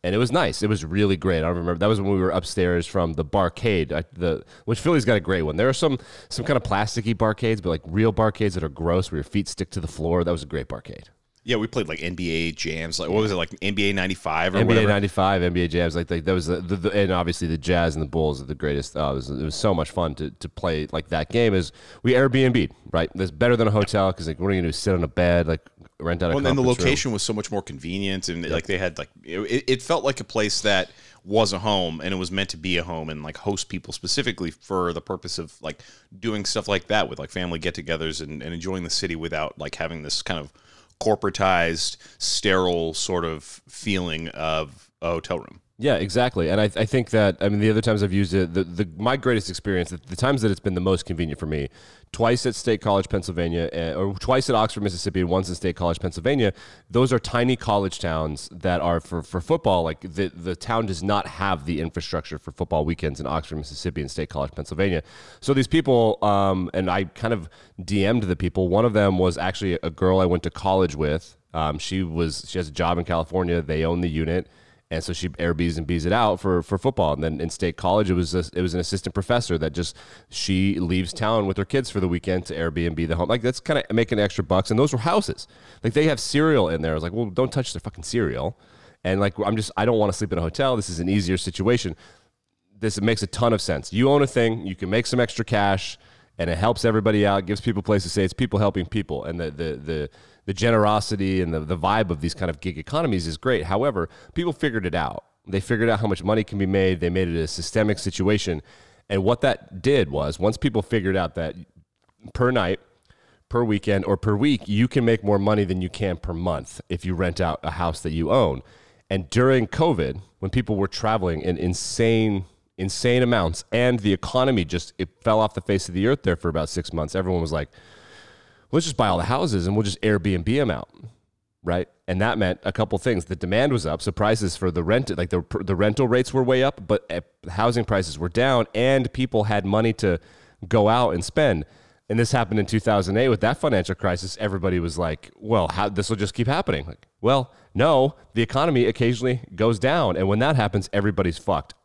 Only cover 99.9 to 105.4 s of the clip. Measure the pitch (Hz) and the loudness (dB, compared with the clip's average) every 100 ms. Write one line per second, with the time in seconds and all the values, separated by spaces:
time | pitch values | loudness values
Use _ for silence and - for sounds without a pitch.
99.9 | 78 73 - - _ - 98 117 113 104 | -4 -4 -10 -20 _ -8 -2 2 4 4
100.9 | 107 - 104 95 92 85 80 78 87 87 | 2 0 -2 0 0 0 -2 -4 -2 0
101.9 | 107 101 80 82 - 82 78 92 76 - | 2 0 -2 -4 -4 -6 -4 -8 -8 -6
102.9 | 147 165 95 82 80 131 113 80 98 139 | -2 0 0 -2 -4 0 0 0 0 0
103.9 | 104 82 - - - 175 151 151 113 90 | 0 -4 -8 -12 -6 -4 -2 -2 -2 -2
104.9 | 85 69 50 _ _ | -2 -4 -6 _ _